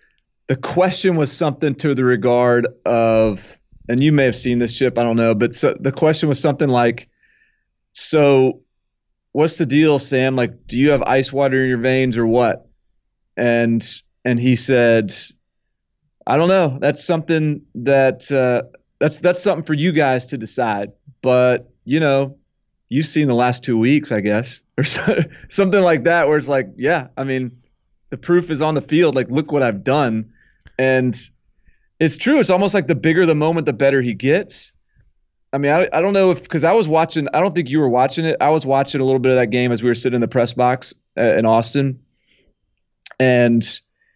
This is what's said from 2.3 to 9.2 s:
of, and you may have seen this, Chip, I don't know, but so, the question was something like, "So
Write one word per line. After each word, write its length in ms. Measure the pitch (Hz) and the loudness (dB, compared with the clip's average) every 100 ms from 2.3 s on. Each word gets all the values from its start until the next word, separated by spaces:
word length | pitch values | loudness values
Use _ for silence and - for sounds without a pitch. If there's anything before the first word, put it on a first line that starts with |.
| 120 123 120 117 - - | 2 4 2 0 -4 -2
of, 720 | 117 113 113 110 95 - - _ - - | 0 2 2 2 -2 -12 -20 _ -16 -6
and 140 | 120 | 0
you 80 | 151 | 2
may 140 | 147 131 | 2 2
have 100 | 120 | 0
seen 240 | 127 120 | -2 -2
this, 180 | 117 - | -2 -2
Chip, 220 | 127 120 | -2 0
I 20 | |
don't 140 | 120 113 | 0 0
know, 180 | 117 | 0
but 220 | 104 120 - | 2 -2 0
so, 200 | 127 - | -2 -2
the 120 | 135 | -4
question 380 | - 156 156 156 | 0 0 2 -2
was 100 | 135 | 0
something 300 | 151 139 147 | -2 0 0
like, 400 | 123 120 117 - _ _ _ _ _ _ _ _ | 2 0 -2 -10 _ _ _ _ _ _ _ _
"So 680 | - - 156 143 135 131 - _ _ _ _ _ _ | -12 -2 2 4 4 2 -2 _ _ _ _ _ _